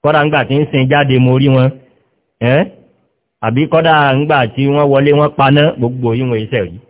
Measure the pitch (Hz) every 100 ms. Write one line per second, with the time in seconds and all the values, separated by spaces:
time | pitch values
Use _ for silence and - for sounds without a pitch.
0 | 147 156 147 151 120 139 147 139 131 143
1 | 143 131 127 127 139 131 131 - _ _
2 | _ _ _ _ 120 139 190 - _ _
3 | _ _ _ _ 110 120 156 165 165 151
4 | 143 131 151 147 117 131 139 143 147 135
5 | 143 143 147 - 135 147 151 - 120 127
6 | 120 113 131 113 107 123 90 87